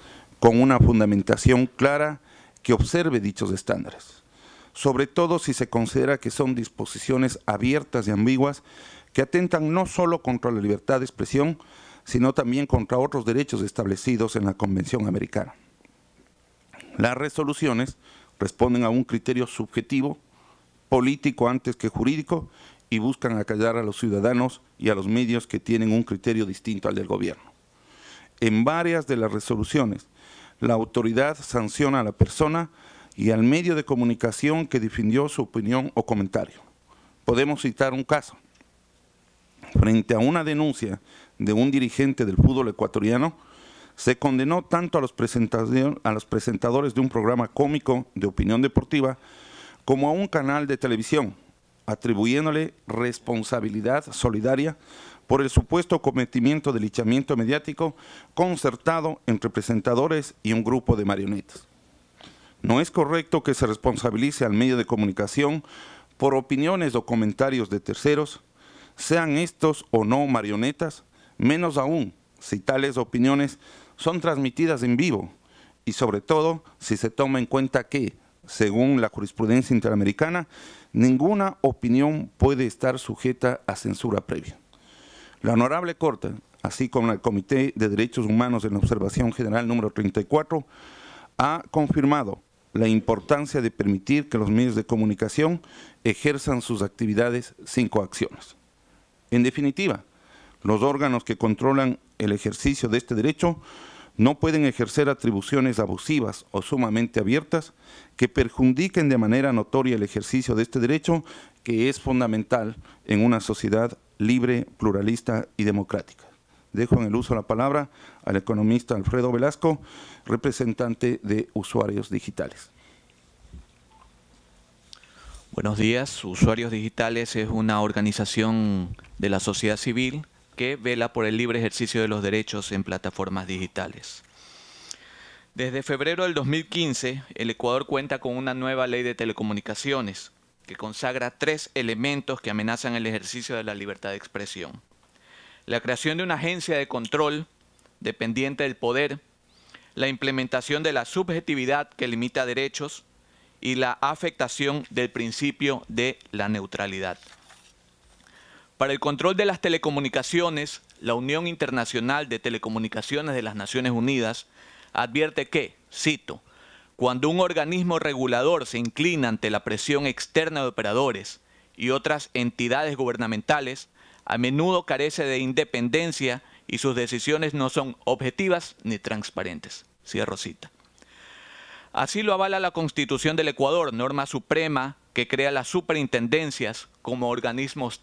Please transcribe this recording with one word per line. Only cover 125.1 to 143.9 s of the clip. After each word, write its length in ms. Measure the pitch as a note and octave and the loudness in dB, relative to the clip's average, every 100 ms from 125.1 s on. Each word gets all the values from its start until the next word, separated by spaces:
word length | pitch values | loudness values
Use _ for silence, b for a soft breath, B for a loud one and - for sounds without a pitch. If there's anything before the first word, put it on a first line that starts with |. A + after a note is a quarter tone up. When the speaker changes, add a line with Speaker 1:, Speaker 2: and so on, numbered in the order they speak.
| b b b b | b b b b
Speaker 2:
Buenos 260 | - G#2 G#2+ | -6 -4 0
días. 460 | G#2+ A#2+ C#3 - | 2 2 -2 -8
Usuarios 480 | G2+ F2+ - A2+ A#2 | -8 0 2 2 -2
Digitales 640 | A2 A2 - A#2 A#2 A#2 A2+ | -4 -6 -4 -2 -2 -4 -4
es 140 | G#2+ | -2
una 320 | A2 A2 G#2+ | 0 0 2
organización 1160 | G#2 G#2 G#2 G2+ G#2 - A2 A2+ G#2+ G2 F2+ - - - | 0 0 0 0 -2 0 0 2 0 0 -4 -8 -16 -4
de 120 | G2+ | -2
la 100 | G2 | 0
sociedad 380 | - G2+ G#2+ G#2+ | -2 -2 -2 -2
civil 480 | - A#2 B2+ C#3+ D3+ _ _ - | -2 -2 -2 -4 -12 _ _ -6
que 200 | B2 C#3 | -6 -4
vela 340 | A#2 B2 A#2 | -4 -2 -2
por 140 | A#2 A2 | -2 -2
el 120 | A2 | 0
libre 220 | A#2+ A#2 | 0 -2
ejercicio 420 | A2+ - A#2 A#2 | -2 -4 -4 -2
de 60 | A2 | -2
los 160 | G#2+ | -2
derechos 480 | G2 G#2+ G#2+ G#2 - | -2 -2 -4 -8 -6
en 120 | G2 | -6
plataformas 640 | F#2+ F#2 - - F#2 F#2+ F#2 | -4 -6 -6 -6 -6 -6 -6
digitales. 800 | F#2 F#2 - F2+ - - - - b b b b b b b b b b b b | -8 -8 -8 -10 -10 -18 -20 -20 b b b b b b b b b b b b
Desde 300 | - B2+ C3 | -6 -4 -4
febrero 400 | - C#3 D3 E3+ | -4 -2 -2 -2
del 100 | F#3 | -2
dos 120 | D#3 C3+ | -2 -2
mil 220 | D#3 D#3+ | -2 -4
quince, 560 | E3 E3 B2 B2+ C3+ C3 - | -4 -2 -2 -4 -6 -10 -8
el 140 | A2+ | -6
Ecuador 360 | A2+ B2 B2+ C#3 | -4 -2 -2 -2
cuenta 340 | C#3 C#3 C3+ | -4 -4 -6
con 160 | C3 B2 | -6 -6
una 180 | C3 | -6
nueva 340 | B2+ C3 C3 B2+ | -6 -4 -2 -2
ley 160 | B2 | -2
de 120 | B2 A#2 | -4 -4
telecomunicaciones 1160 | A2+ G#2+ G#2+ G#2 - G#2+ C#3 C#3 G#2+ F#2+ - _ _ _ - | -4 -4 -4 -4 -6 -8 -4 -4 -6 -10 -16 _ _ _ -20
que 100 | A2+ | -14
consagra 560 | A2 G#2+ B2+ B2+ B2 | -12 -8 -6 -4 -6
tres 400 | - D3+ D3+ - | -6 -4 -4 -4
elementos 680 | - A#2 A2 C3+ C#3+ C3+ C3 | -4 -4 -2 -2 -4 -6 -8
que 80 | A2+ | -4
amenazan 460 | G#2+ G#2+ A#2 C3 A#2+ | -4 -2 -4 -4 -4
el 100 | A2+ | -4
ejercicio 500 | A2 F#2+ B2 A#2 A#2+ | -6 -8 -10 -8 -8
de 80 | |
la 120 | G#2+ G#2 | -8 -8
libertad 340 | G2+ | -10